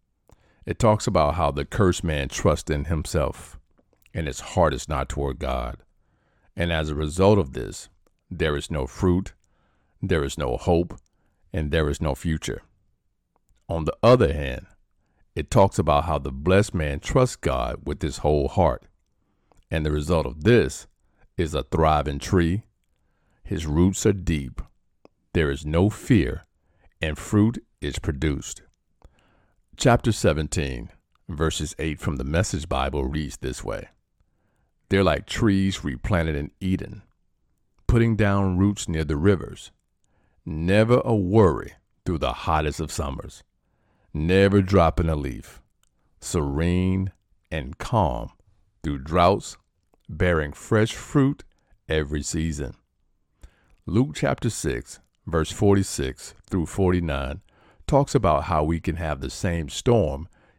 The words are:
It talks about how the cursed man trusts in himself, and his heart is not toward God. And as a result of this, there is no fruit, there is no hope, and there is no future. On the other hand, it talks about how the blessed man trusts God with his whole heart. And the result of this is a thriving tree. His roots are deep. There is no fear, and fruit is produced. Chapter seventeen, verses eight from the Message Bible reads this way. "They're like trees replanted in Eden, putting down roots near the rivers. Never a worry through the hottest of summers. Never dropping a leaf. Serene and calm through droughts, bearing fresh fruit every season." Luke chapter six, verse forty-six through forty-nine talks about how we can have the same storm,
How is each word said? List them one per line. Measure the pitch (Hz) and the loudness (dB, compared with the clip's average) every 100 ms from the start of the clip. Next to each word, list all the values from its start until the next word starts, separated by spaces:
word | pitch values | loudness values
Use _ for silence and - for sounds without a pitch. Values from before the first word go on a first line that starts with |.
| _ _ _ _ _ _ - | _ _ _ _ _ _ -8
It | 95 | 0
talks | 113 107 - | 2 2 2
about | 90 73 | 2 2
how | 80 76 | 2 -2
the | 69 73 | -2 -4
cursed | - 95 87 | 0 2 2
man | 85 76 69 | 0 -2 -4
trusts | - - 76 - | -2 0 0 -2
in | 73 73 | -4 -2
himself, | 80 78 82 69 - - - _ _ _ _ _ | -4 -2 -2 -2 -6 -16 -20 _ _ _ _ _
and | - 76 | -8 -6
his | 62 | -8
heart | - - 80 64 | -4 2 2 2
is | - | -4
not | 71 67 | -4 -4
toward | - 69 62 | -4 -4 -4
God. | 65 64 60 - _ _ _ _ _ _ _ - | -4 -4 -6 -10 _ _ _ _ _ _ _ -6
And | 87 | -2
as | 82 76 | -2 -2
a | 76 | -4
result | 76 80 95 104 | -4 2 4 4
of | 71 | 2
this, | 65 52 - - _ _ _ - | -4 -10 -12 -18 _ _ _ -14
there | 82 80 73 | -4 -2 -2
is | - | -4
no | 78 64 | -6 -6
fruit, | - 92 90 95 - _ _ _ _ _ _ | -2 2 2 -2 -10 _ _ _ _ _ _
there | 95 85 69 | -2 -2 -2
is | - | -4
no | 67 60 | -4 -4
hope, | - 85 87 - _ _ _ _ _ | 0 0 0 -6 _ _ _ _ _
and | - 76 | -6 -2
there | 80 76 | 0 0
is | 71 | -2
no | 80 | -4
future. | 65 85 78 - - - _ _ _ _ _ _ _ _ _ - | -4 -2 -4 -4 -10 -12 _ _ _ _ _ _ _ _ _ -8
On | 82 78 | -4 -4
the | - | 2
other | 113 127 90 | 6 6 4
hand, | 71 69 64 - _ _ _ _ _ _ | 0 -4 -8 -12 _ _ _ _ _ _
it | - 76 | -8 0
talks | 113 98 - | 4 4 4
about | 80 73 | 2 2
how | 82 73 | 2 -2
the | 69 | -4
blessed | 65 78 95 104 87 | -4 2 4 4 0
man | 76 71 | -2 -4
trusts | - 135 127 - | 0 2 2 0
God | 76 64 62 57 - | -2 -2 -2 -6 -8
with | 73 | -6
his | 78 - | -6 -2
whole | 76 76 67 | 0 2 2
heart. | - 82 60 _ _ _ _ _ _ _ _ - | 2 2 2 _ _ _ _ _ _ _ _ -6
And | 82 | -2
the | 78 | 0
result | 76 76 85 65 | 0 0 0 0
of | 69 | 0
this | 82 120 69 - - _ _ _ _ - | 4 4 4 -4 -16 _ _ _ _ -4
is | 82 76 | -4 -4
a | |
thriving | 65 82 78 76 71 71 | -2 2 4 2 0 -6
tree. | - 92 85 98 - _ _ _ _ _ _ _ | 0 2 4 0 -6 _ _ _ _ _ _ _
His | - 85 78 | -8 -6 -2
roots | 73 92 92 110 | 4 4 4 0
are | |
deep. | 101 87 80 65 - - _ _ _ _ _ _ | 0 -2 -4 -4 -10 -14 _ _ _ _ _ _
There | 90 73 | -2 -2
is | 69 76 | -2 -2
no | 80 101 | 2 2
fear, | - - 113 65 62 - _ _ _ _ - | 0 2 2 2 -4 -12 _ _ _ _ -8
and | 80 73 | -6 -6
fruit | - 104 107 123 - _ | -2 2 2 0 -10 _
is | 73 - | -10 -6
produced. | - 69 78 69 - - _ _ _ _ - _ _ _ _ _ _ - | -6 -2 -2 -2 -8 -16 _ _ _ _ -20 _ _ _ _ _ _ 0
Chapter | 139 120 120 | 4 4 2
seventeen, | 107 95 76 78 - 71 62 58 _ _ _ - | 2 2 2 0 -4 -4 -6 -10 _ _ _ -10
verses | 76 80 - 76 - | -2 -2 -2 -6 -6
eight | 80 76 | -6 -4
from | - 69 | -4 -4
the | |
Message | 65 80 - - 71 | -2 -2 -2 -4 -4
Bible | 67 67 69 65 | -4 -2 -2 -4
reads | 67 71 - | -4 -6 -8
this | 65 62 | -10 -8
way. | 52 53 - _ _ _ _ _ _ _ _ _ - | -8 -10 -10 _ _ _ _ _ _ _ _ _ 0
"They're | 98 | 2
like | 92 73 - | 4 2 -2
trees | - 113 98 95 92 | 0 2 4 2 -2
replanted | 76 62 - 90 80 73 | -6 -6 -2 0 0 -2
in | 76 - | -6 -6
Eden, | 92 92 - 104 - _ _ _ _ _ _ _ - | -2 -2 -4 -14 -20 _ _ _ _ _ _ _ 2
putting | 117 113 107 | 2 4 2
down | 101 101 95 90 | 2 2 2 2
roots | 101 101 - | 2 0 -4
near | 80 78 | -4 -2
the | 73 | 2
rivers. | 92 95 - - - _ _ _ _ _ _ _ - | 4 2 0 -14 -20 _ _ _ _ _ _ _ -8
Never | 78 85 101 110 123 | -4 2 4 6 4
a | - 110 | 2 0
worry | 90 107 95 64 - - _ _ - | 4 6 6 4 -4 -16 _ _ -6
through | 82 | -2
the | 65 60 - | -2 -4 -2
hottest | 78 76 - | 0 0 -4
of | 78 | -8
summers. | - 71 69 - - _ _ _ _ _ _ _ | -6 -6 -8 -12 -18 _ _ _ _ _ _ _
Never | 78 80 95 98 101 | -4 2 4 6 4
dropping | 92 98 82 - 82 | 4 4 4 4 0
a | 76 | 0
leaf. | 67 55 - - _ _ _ _ _ _ | -4 -8 -14 -20 _ _ _ _ _ _
Serene | - 90 71 71 85 90 92 92 95 - _ _ - | -6 -4 -2 0 0 0 0 0 -4 -8 _ _ -10
and | 80 67 - | -8 -8 -10
calm | - 117 82 58 55 _ _ _ _ _ | -4 0 0 -2 -8 _ _ _ _ _
through | 78 71 | -6 -6
droughts, | 71 87 87 98 - - _ _ _ _ - | -2 4 4 4 -2 -18 _ _ _ _ -12
bearing | 78 90 82 73 | -2 0 2 0
fresh | - - 110 110 | -6 0 2 2
fruit | - - 143 135 143 - _ _ _ - | -2 -2 2 2 0 -10 _ _ _ -4
every | 80 71 76 | -2 -2 -4
season." | 69 85 82 73 64 - _ _ _ _ _ _ - _ _ _ - | -4 -4 -4 -4 -8 -12 _ _ _ _ _ _ -20 _ _ _ -2
Luke | 107 143 | 0 0
chapter | - 139 - 117 | 0 -2 -2 -4
six, | - 78 60 - - _ _ - | -4 -4 -6 -8 -18 _ _ -4
verse | 82 78 | -2 -2
forty-six | - 104 98 95 - 65 65 - - - | 0 4 4 2 -2 -6 -6 -16 -20 -6
through | 98 80 | -4 -4
forty-nine | - 92 90 82 69 65 80 - _ _ _ - | 0 0 2 0 -4 -6 -10 -16 _ _ _ 0
talks | 139 143 | 2 2
about | 135 101 73 | 2 2 0
how | 71 80 | 0 0
we | 78 82 | 0 -2
can | - 82 | -2 -4
have | 80 71 | -4 -6
the | 67 | -8
same | - 98 85 73 | -6 -4 -4 -4
storm, | - - - 80 69 82 _ _ | -4 2 2 2 -2 -10 _ _